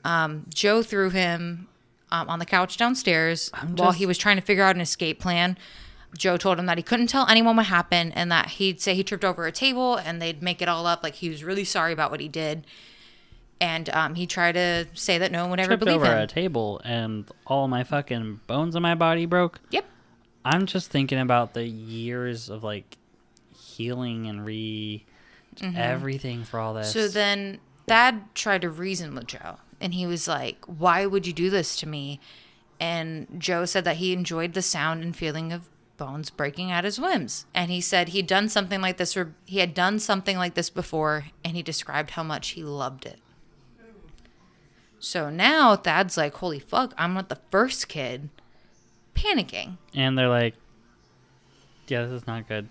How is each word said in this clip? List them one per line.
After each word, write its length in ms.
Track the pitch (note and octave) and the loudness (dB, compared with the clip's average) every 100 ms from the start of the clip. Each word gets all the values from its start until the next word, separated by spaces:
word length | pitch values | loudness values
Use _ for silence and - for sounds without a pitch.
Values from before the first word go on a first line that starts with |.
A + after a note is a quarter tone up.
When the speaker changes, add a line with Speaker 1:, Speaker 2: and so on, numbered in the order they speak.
Speaker 1:
um, 420 | - E3+ D#3 D3+ - | 2 0 0 -4 -8
Joe 280 | - G#3 A3 | 0 4 4
threw 280 | A3+ G3+ F#3+ | 2 0 2
him, 580 | F#3 F3 E3+ E3+ E3+ F#3 _ _ _ _ | 2 0 0 -6 -8 -14 _ _ _ _
um, 180 | E3+ D#3 | -4 -2
on 80 | E3+ | -4
the 80 | E3+ | 4
couch 300 | F#3 F#3 - | 4 4 2
downstairs 720 | A#3 B3+ - E3 D#3+ E3 - | 2 2 4 4 4 0 -4
Speaker 2:
I'm 220 | - D#3+ F3 | -6 -6 4
Speaker 1:
while 120 | F3+ | 4
Speaker 2:
just 100 | F3 | 4
Speaker 1:
he 80 | F#3+ | 2
was 100 | F3 | 2
trying 200 | G#3 G3 | 4 2
to 60 | |
figure 200 | F#3 G3 | 4 6
out 140 | F#3+ F3+ | 6 4
an 40 | |
escape 380 | E3+ - D#3+ D#3 | 0 0 -2 -2
plan. 380 | F#3 E3+ F3 F3+ - - - - - E3 | 0 2 2 -2 -10 -20 -20 -20 -20 -2
Joe 200 | F#3 F3 | 0 2
told 200 | G3 E3+ | 2 2
him 80 | F3+ | 0
that 120 | E3+ | -2
he 40 | |
couldn't 260 | - A#3 A#3 | 0 2 4
tell 180 | C4+ B3 | 4 6
anyone 280 | A3 A3+ A3+ | 8 8 6
what 100 | G#3 | 4
happened 460 | F3+ F3 F3 E3+ | 2 4 2 2
and 160 | - F3 | -2 2
that 140 | E3 C3 | 2 2
he'd 300 | - F#3+ F3 | 0 0 0
say 140 | - | 0
he 80 | F#3 | 0
tripped 200 | F#3+ G3 | 0 0
over 220 | G3 F3 E3 | 0 0 -4
a 60 | |
table 440 | - C4+ B3 B3+ A#3+ | 0 0 2 0 0
and 260 | D#3 E3+ | -2 -4
they'd 180 | E3 D3+ | -6 -4
make 200 | F3+ F3 | -4 -2
it 60 | F3 | -2
all 180 | E3 E3+ | 0 0
up. 160 | E3+ | -2
Like, 140 | D#3+ - | -4 -6
he 120 | E3+ | -8
was 140 | D3+ | -6
really 200 | D#3+ G3 | -4 -4
sorry 280 | F#3+ F#3+ E3 | -2 0 0
about 180 | D#3 D3+ | 0 -2
what 80 | D3 | -2
he 80 | D3+ | -8
did. 360 | D#3+ D#3 D#3+ - - - - - - - - - - | -6 -4 -6 -10 -20 -20 -20 -20 -20 -20 -20 -20 -4
And, 300 | F3 E3 D3+ | -2 -2 -2
um, 240 | D#3 D#3 | -2 0
he 120 | E3+ F3+ | -4 -4
tried 260 | - F3 | 0 2
to 340 | E3+ F3 E3+ E3 | 2 2 0 -4
say 240 | - - F3 | -6 0 2
that 140 | F#3 | 2
no 100 | E3+ | 0
one 80 | F3 | -2
would 100 | F3+ | 0
ever 100 | F#3 | 2
Speaker 2:
Tripped 140 | G#3+ | 2
Speaker 1:
believe 120 | A3 D#3+ | 4 4
Speaker 2:
over 40 | C3 A2+ | 4 4
Speaker 1:
him. 20 | |
Speaker 2:
a 40 | G#2+ | 0
table 520 | E3 F#3 C3 G#2+ G2+ | -2 0 0 -2 -4
and 440 | A#2+ A#2 A2 G#2+ G#2 - - | -4 -4 -2 -6 -8 -18 -2
all 200 | C3+ C3+ | 0 2
my 140 | B2+ | 0
fucking 560 | B2+ C#3+ C#3 A#2+ A2 G#2 - | 0 -2 -2 -6 -6 -10 -4
bones 300 | C3 E3 E3 | -2 0 0
in 60 | |
my 120 | E3+ | 2
body 320 | E3+ E3 E3 E3+ | 4 4 4 2
broke? 340 | F3+ F3 - _ | 2 2 -2 _
Speaker 1:
Yep. 140 | - - - _ _ _ _ | -4 -4 -20 _ _ _ _
Speaker 2:
I'm 220 | B2+ E3 F#3+ | 2 2 2
just 220 | F#3 - | -2 -2
thinking 260 | C#3+ C3+ C3 | -2 0 0
about 360 | B2+ A#2+ A#2 | 4 4 2
the 100 | A#2 A#2 | -4 -6
years 840 | A2 A2 A2+ A#2 B2 B2 A#2 A2+ | -8 -10 -8 -6 -4 -4 -6 -10
of, 140 | G#2+ | -8
like, 340 | A2 G#2 - - _ _ _ _ _ | -6 -8 -12 -20 _ _ _ _ _
healing 760 | - - - A#2 B2 B2 A2+ A2 | -20 -20 -8 -6 -4 -6 -6 -6
and 180 | G#2 G#2 | -8 -8
re-, 580 | A2 A2 G#2+ G#2+ G#2 _ _ - - _ - | -6 -6 -6 -8 -10 _ _ -20 -20 _ -10
Speaker 1:
Mm-hmm. 200 | F#3+ F3 | -6 -2
Speaker 2:
everything 680 | A#2+ C3 C3+ C3+ C3 A#2+ | -2 -2 -4 -6 -6 -8
for 160 | A2+ A2+ | -6 -4
all 120 | A2+ | -4
this. 180 | A2 G#2+ | -4 -2
Speaker 1:
So 160 | A3 G#3 | 0 0
then 500 | G3+ G3+ G3+ G3 G3 _ - - | 0 0 0 -4 -10 _ -14 2
Thad 440 | A3+ B3 A3 G3 - | 6 6 4 -8 -6
tried 240 | A3 F#3+ | 0 0
to 80 | F3 | 0
reason 440 | D#3 F#3 F3+ D#3+ C3 | -4 -6 -4 -6 -10
with 100 | - | -12
Joe. 300 | - E2+ - _ - | -14 -14 -16 _ -8
And 140 | F3+ | -4
he 140 | F3+ F3 | -2 -2
was 200 | E3+ - | -2 -2
like, 380 | D3 B2+ - | -2 -4 -8
"Why 400 | - E3 F3 E3+ | -14 2 4 4
would 220 | G3 G3 F3+ | 2 0 0
you 80 | |
do 160 | E3 F#3 | 0 2
this 260 | G3 D#3+ - | 2 0 -4
to 100 | D#3 | -6
me?" 300 | D3+ C#3 C#3+ - - - _ _ _ | -8 -8 -12 -16 -20 -20 _ _ _
And 460 | E3 E3+ D#3+ D#3+ - F3 | -4 -4 -6 -8 -10 -6
Joe 280 | E3 E3+ F3 | -2 0 2
said 180 | G3 | 0
that 120 | F3 E3 | 0 0
he 180 | F#3 | 0
enjoyed 400 | F3+ F3 E3 E3+ | -2 -2 -2 -2
the 80 | F3 | -2
sound 400 | F3+ D#3+ D3+ E3 | -2 0 0 -2
and 120 | E3+ | -6
feeling 380 | E3 E3 D3+ E3 | -6 -6 -4 -6
of 160 | E3+ F3 _ _ _ | -8 -12 _ _ _
bones 320 | C3+ D3 D3+ | -10 -8 -10
breaking 400 | - C#3+ D3+ F#3 | -4 -4 -4 -2
at 140 | F3 | -2
his 140 | G3 G#3+ | -2 -2
whims. 460 | E4+ C#4+ C3 - - | 0 0 -2 -8 -4
And 160 | - E3+ | -2 -2
he 120 | F3+ | -2
said 260 | F3 F3+ E3+ | 2 2 2
he'd 160 | F#3+ F3 | -2 2
done 220 | F#3+ G#3 | 2 2
something 320 | G#3+ F#3 F#3+ | 0 0 -2
like 160 | F#3+ F3+ | -2 0
this, 180 | F3 F#3+ | -2 -2
or 160 | E3+ - | -4 -8
he 140 | - G3 | -6 -2
had 160 | F3 | 0
done 240 | D#3+ F#3 G#3 | 2 2 2
something 400 | G#3+ G3 F#3+ F#3 | 0 0 0 -2
like 160 | F3 | -2
this 160 | E3+ E3 | -2 -4
before, 560 | - - D#3+ D#3 D3+ D3 - | -4 -4 0 0 0 -6 -10
and 120 | E3+ E3+ | -6 -6
he 60 | |
described 500 | D#3 D3+ - C#3+ D3+ | -4 -6 -4 -4 -4
how 100 | - | -6
much 280 | D#3+ D3+ - | -6 -6 -8
he 120 | - | -10
loved 420 | D3+ C#3+ C3 C3 | -10 -6 -6 -8
it. 140 | - - _ _ - _ C3 A3+ A3+ G3 E3+ - - _ _ _ _ _ _ _ | -16 -18 _ _ -20 _ -20 -20 -20 -20 -20 -20 -20 _ _ _ _ _ _ _
So 320 | - F3+ D3 | -6 -4 -4
now 460 | D#3+ A3+ D#4 C4 G3 | 2 4 6 6 6
Thad's 400 | F3 D#3+ F#3+ - | 4 2 2 0
like, 180 | D3 - | -2 -2
"Holy 220 | F3+ C#3+ | -6 -6
fuck, 360 | - - B3+ - | -2 0 0 -2
I'm 180 | E3+ | -2
not 140 | F#3+ F#3 | -2 -6
the 100 | - _ | -12 _
first 380 | G3 B3+ - - | 2 2 0 -6
kid 400 | - B2+ B2+ D3 - _ - _ _ _ _ _ | -6 -6 -8 -12 -16 _ -20 _ _ _ _ _
panicking." 640 | - G#4+ E4 - - - F3+ - | -2 2 0 -2 -8 -10 -14 -8
Speaker 2:
And 220 | C#3 C3 C3 | 0 2 4
they're 120 | B2+ | 4
like, 260 | A#2+ A#2 - _ _ _ _ _ _ _ _ _ _ _ _ - | 4 2 -2 _ _ _ _ _ _ _ _ _ _ _ _ -4
"Yeah, 140 | B2 | -4
this 80 | A#2+ B2 | -2 -6
is 40 | A2+ | -6
not 220 | A2+ A2 | -8 -6
good." 200 | G#2+ G#2 | -6 -8